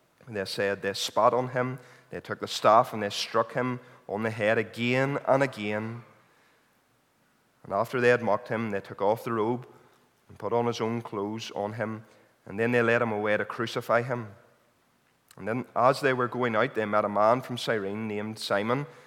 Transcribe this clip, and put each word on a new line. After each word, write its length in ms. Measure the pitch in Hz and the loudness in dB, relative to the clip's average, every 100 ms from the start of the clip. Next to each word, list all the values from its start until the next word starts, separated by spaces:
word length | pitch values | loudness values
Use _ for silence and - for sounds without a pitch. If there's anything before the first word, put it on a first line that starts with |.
| _ _ - | _ _ -10
And 80 | |
they 120 | 107 95 | -6 -4
said, 340 | - 101 98 | -2 -2 0
they 140 | 98 | -4
spat 400 | 95 - - 113 | -4 -2 2 4
on 140 | 120 127 | 4 0
him, 320 | 127 127 127 - - - | -2 -4 -4 -14 -20 -14
they 120 | 87 | -12
took 200 | - 104 | -10 -8
the 80 | - | -6
staff 460 | - 120 110 127 | 2 6 8 6
and 80 | 110 | 0
they 80 | 104 | -4
struck 420 | - - 113 113 | -4 -2 0 0
him 260 | 135 127 123 - - - | 0 -2 -4 -10 -20 -8
on 140 | 101 | -4
the 80 | 113 | -2
head 260 | 110 104 113 | 0 2 2
again 600 | 104 92 120 127 135 143 - | 0 -2 0 2 0 0 2
and 160 | 135 | 2
again. 580 | 139 113 104 107 110 120 - _ _ _ _ _ _ _ _ _ _ _ _ _ _ _ | 2 -2 -4 -4 -6 -10 -16 _ _ _ _ _ _ _ _ _ _ _ _ _ _ _
And 80 | - | -4
after 280 | 98 117 131 | -2 0 2
they 100 | 120 | 4
had 120 | 123 | 4
mocked 240 | 110 104 - | 4 0 0
him, 240 | 113 113 | -4 -2
they 80 | 98 | -4
took 240 | - 107 | -6 -2
off 220 | 101 117 | 0 0
the 80 | 123 | 0
robe 340 | 113 107 123 131 - _ _ _ _ - | 0 0 -2 -6 -20 _ _ _ _ -20
and 100 | 95 | -10
put 140 | 104 | -2
on 140 | 117 120 | 0 0
his 140 | 113 | 0
own 220 | 110 117 | -2 -2
clothes 480 | 113 107 101 110 - - | -6 -6 -6 -6 -8 -6
on 160 | 101 | -4
him, 320 | 107 107 110 110 - _ _ - | -4 -6 -6 -14 -20 _ _ -10
and 100 | 98 | -2
then 140 | 117 | 2
they 120 | 123 | 4
led 200 | 117 117 | 4 4
him 80 | 117 | 2
away 260 | 107 107 104 | 0 0 0
to 80 | |
crucify 580 | 104 - 117 131 - 117 | -2 -6 -6 -4 0 2
him. 260 | 120 123 107 101 _ _ _ _ _ _ _ _ _ - | 0 -4 -8 -16 _ _ _ _ _ _ _ _ _ -10
And 120 | 98 | -4
then 160 | 120 117 | -4 -2
as 260 | - 123 139 | 4 4 6
they 120 | 139 | 2
were 160 | 127 120 | 2 0
going 260 | 123 123 | 0 0
out, 220 | 110 127 110 | 2 0 0
they 80 | |
met 200 | 107 107 | 0 2
a 40 | 104 | 2
man 340 | 101 107 127 | 4 4 4
from 160 | 127 120 | 2 -6
Cyrene 480 | - 113 98 104 110 | -2 -2 -2 -4 -6
named 320 | 104 107 110 | -6 -6 -8
Simon, 480 | - 101 107 127 143 - | -2 0 0 -2 -4 -12